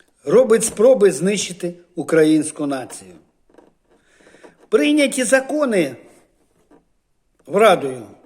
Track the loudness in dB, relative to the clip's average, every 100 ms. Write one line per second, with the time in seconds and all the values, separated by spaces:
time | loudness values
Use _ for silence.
0 | _ _ 0 2 4 0 -2 0 2 4
1 | 2 2 -2 -4 -6 -10 -12 -12 _ -14
2 | -2 2 4 2 -2 -8 -8 -8 -10 -18
3 | -20 -20 _ _ _ _ _ _ _ _
4 | _ _ _ _ -20 _ _ 0 2 0
5 | 0 -2 -2 -2 -2 -4 -2 -2 -2 -6
6 | -20 _ _ _ _ _ _ _ _ _
7 | _ _ _ _ -6 2 4 2 -2 -10
8 | -16 -20